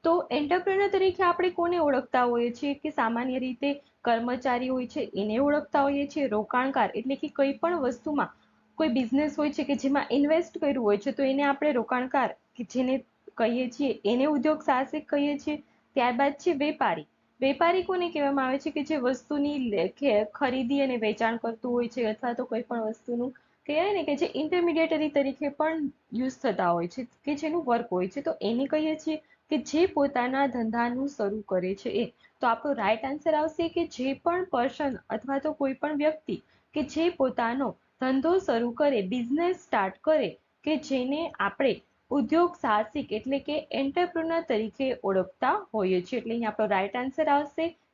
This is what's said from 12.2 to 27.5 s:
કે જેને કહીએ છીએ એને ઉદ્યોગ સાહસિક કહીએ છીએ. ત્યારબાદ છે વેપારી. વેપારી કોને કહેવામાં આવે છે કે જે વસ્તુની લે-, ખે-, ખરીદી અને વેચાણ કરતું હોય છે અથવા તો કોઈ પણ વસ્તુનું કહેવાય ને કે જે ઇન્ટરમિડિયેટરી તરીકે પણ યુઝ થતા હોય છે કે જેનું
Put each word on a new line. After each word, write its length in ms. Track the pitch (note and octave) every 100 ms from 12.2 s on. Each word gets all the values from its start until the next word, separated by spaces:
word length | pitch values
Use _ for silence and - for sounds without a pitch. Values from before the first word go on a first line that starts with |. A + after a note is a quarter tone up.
| A#3 - _ -
કે 80 |
જેને 400 | G#3+ B3 B3+ C4 - _ - -
કહીએ 320 | A3+ A#3+ B3+
છીએ 320 | - C#4 - G3+
એને 200 | A#3+ D4
ઉદ્યોગ 360 | D4 D#4 D#4
સાહસિક 480 | D#4 C4 C4+ D#4 -
કહીએ 280 | D4 C#4+ C#4+
છીએ. 180 | D4+ D4+ - _ _
ત્યારબાદ 400 | C4+ B3 B3 C#4
છે 200 | C#4+ F4+
વેપારી. 540 | C#4+ D4 D4+ A#3 D#3+ D3+ _ _ -
વેપારી 420 | C4 C#4 E4+ F#4
કોને 260 | F4+ F#4 F4
કહેવામાં 380 | E4 C#4 C#4+ C4
આવે 100 | C#4
છે 140 | D#4
કે 120 | D4
જે 140 | C#4+ D4+
વસ્તુની 600 | B3 B3+ - D4 C#4+ D4
લે-, 300 | A#3+ G3 F3+
ખે-, 360 | - C#4 G#3
ખરીદી 580 | G#3+ - C4+ C4 B3 C#4
અને 160 | C4+ B3
વેચાણ 400 | G#3+ A3 A3+ A3+
કરતું 340 | A#3 A3+ B3
હોય 160 | A#3+ A#3
છે 160 | B3+
અથવા 300 | A3 G#3+ B3
તો 120 | A#3 B3
કોઈ 160 | A3
પણ 200 | A3+ A#3+
વસ્તુનું 500 | A3 A3+ - A#3+ B3 - _ _ -
કહેવાય 280 | D4+ G4
ને 100 | G4
કે 120 | D4+ C#4+
જે 160 | F4 -
ઇન્ટરમિડિયેટરી 760 | D#4 F4+ E4+ D#4+ D#4+ D#4 D4+
તરીકે 400 | D4 C#4 C4+ C#4+
પણ 420 | C#4+ D#4 D#4+ C#4+ - -
યુઝ 240 | A3 C4 -
થતા 260 | B3+ G3 F3
હોય 180 | E3+ F3
છે 200 | C4 A#3+ _ -
કે 100 | D4
જેનું 280 | D#4